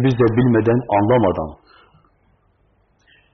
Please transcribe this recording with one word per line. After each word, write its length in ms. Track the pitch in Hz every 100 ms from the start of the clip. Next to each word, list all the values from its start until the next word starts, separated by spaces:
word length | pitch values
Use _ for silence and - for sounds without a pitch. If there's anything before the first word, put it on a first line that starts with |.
biz 100 | 131 120
de 40 | 117 110
bilmeden, 420 | 123 110 107 120 127 101
anlamadan 520 | 104 123 98 82 80 - _ _ _ _ _ _ _ _ _ _ _ _ _ _ _ _ _